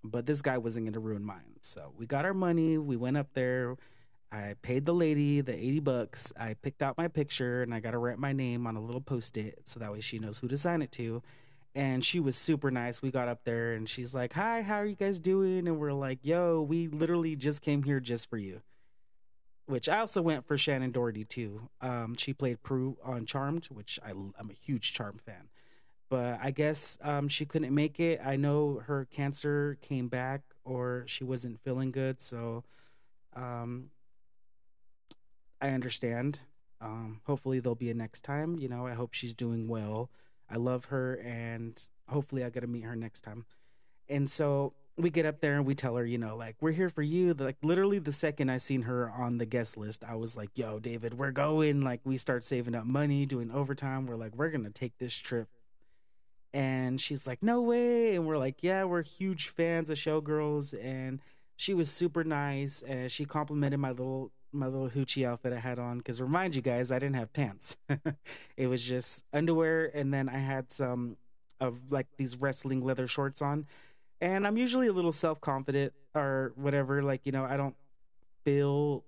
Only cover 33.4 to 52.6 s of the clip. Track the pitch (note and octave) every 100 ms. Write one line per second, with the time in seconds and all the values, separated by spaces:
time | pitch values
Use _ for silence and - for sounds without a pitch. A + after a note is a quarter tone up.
33.4 | B2 A#2+ A#2 B2 C3 - - - - -
34.4 | - - - - - - _ - - -
35.4 | - - C#3 C3 B2 - A#2+ A#2 C3+ C#3+
36.4 | - - - - A2+ A2 A2 A2 - C#3
37.4 | C3 C3 A#2+ A#2 A#2+ A#2 A2+ - - C#3+
38.4 | D#3 E3+ C3+ B2 B2 A#2 A#2+ - A#2+ A2+
39.4 | A#2+ A#2 A2 A2+ G#2+ G#2+ B2 - - -
40.4 | - A2+ A#2+ B2+ - C3+ B2+ B2+ A#2 A#2
41.4 | A#2 A#2 A#2 - - - - D3 C#3+ C3+
42.4 | B2 A#2+ A#2+ A#2+ A2+ A#2 A2+ - - G#2+
43.4 | A2+ - - - - - - C#3+ C#3 -
44.4 | D3 C#3 C#3 - - - E3+ D#3+ D#3 D3
45.4 | D3+ C#3+ C3+ C#3+ C3+ A#2+ A#2+ A#2+ A2+ A2
46.4 | A2+ A2 D#3 D#3+ F#3 E3+ D3 E3+ F3+ D3+
47.4 | C3+ C3+ D#3 F3+ G3 G3+ D3+ C#3+ D#3+ C#3+
48.4 | C3+ B2+ - C3+ A2+ B2 A#2 G#2+ B2 A#2+
49.4 | A2+ B2 A2+ - G#2+ A2 A2 A2+ A2+ A2+
50.4 | G#2 - A2+ G#2+ A#2 A#2 A2+ A#2+ C#3 C3+
51.4 | D3 D#3 D3+ C#3+ C3+ A#2+ C3+ C3 - B2
52.4 | - B2+